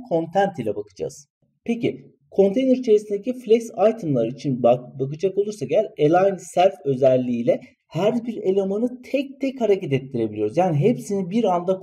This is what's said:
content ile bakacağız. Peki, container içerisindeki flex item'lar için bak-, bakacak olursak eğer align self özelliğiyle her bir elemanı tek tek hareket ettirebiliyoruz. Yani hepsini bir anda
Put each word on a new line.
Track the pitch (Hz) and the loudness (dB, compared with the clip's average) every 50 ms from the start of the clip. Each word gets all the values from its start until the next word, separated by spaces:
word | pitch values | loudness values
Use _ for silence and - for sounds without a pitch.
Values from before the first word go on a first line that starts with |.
| - - | -4 -4
content | 175 165 165 170 - 196 202 185 - 131 | -2 -2 -2 -2 0 0 0 0 -2 -4
ile | 113 107 101 | -4 -4 -4
bakacağız. | 104 101 - _ - 78 67 - - - _ _ _ _ _ _ _ _ | -6 -8 -12 _ -10 -10 -10 -10 -14 -20 _ _ _ _ _ _ _ _
Peki, | - 233 233 240 214 - - - - _ _ _ _ - | -6 -4 -2 -2 -4 -4 -6 -12 -20 _ _ _ _ 0
container | - 196 196 190 262 269 262 254 | 2 2 2 2 2 2 2 2
içerisindeki | 254 - 220 214 208 - - 202 196 - 247 247 | 2 4 4 2 2 2 0 -6 -6 -4 -6 -8
flex | - - 202 226 240 226 | -6 0 2 2 2 2
item'lar | - - - 190 220 233 - 180 156 139 120 113 | -2 -2 2 2 2 2 0 -2 -2 0 0 -2
için | 113 - - - 147 127 117 120 | -2 -4 -6 -6 -4 -2 2 2
bak-, | 117 127 131 - - - 131 | 2 2 2 0 -8 -10 -8
bakacak | 135 139 156 156 196 190 190 202 | -6 -6 -4 -4 -4 -2 -2 -2
olursak | 202 214 214 - 139 120 | -4 -4 -6 -8 -6 -2
eğer | 151 208 214 - - - 151 151 170 | 0 0 -2 -2 -2 0 2 4 4
align | 180 190 196 190 | 4 4 2 0
self | 175 - - - 180 180 202 - - - | -2 -8 -4 2 4 4 4 4 0 -2
özelliğiyle | 139 135 123 135 131 127 127 123 123 120 117 117 165 - - - - _ _ _ _ | -2 0 4 4 4 4 4 2 0 -2 0 0 0 0 0 -4 -10 _ _ _ _
her | - 254 190 220 240 233 226 | -4 0 0 0 0 0 -2
bir | 240 208 - - | -6 -8 -4 -2
elemanı | 185 190 196 196 190 196 214 240 247 - - - | 0 0 2 0 0 -2 -2 -2 -4 -4 -8 -8
tek | - - 277 269 277 - - | -4 -4 -4 -4 -4 -6 -6
tek | 277 269 262 - | -6 -6 -2 -2
hareket | 226 208 196 185 185 143 139 | 0 2 2 2 0 -2 -2
ettirebiliyoruz. | 123 131 131 - 117 113 107 104 107 107 107 113 | -4 -4 -4 -4 -4 -4 -4 -2 -4 -4 -2 0
Yani | 165 185 185 156 | 0 0 2 2
hepsini | 143 170 226 240 - - - 202 196 185 170 | 2 2 2 0 0 -4 -6 -6 -4 -4 -2
bir | 196 240 220 | -2 -2 0
anda | 190 180 175 170 190 185 185 | 0 0 0 0 -2 -4 -2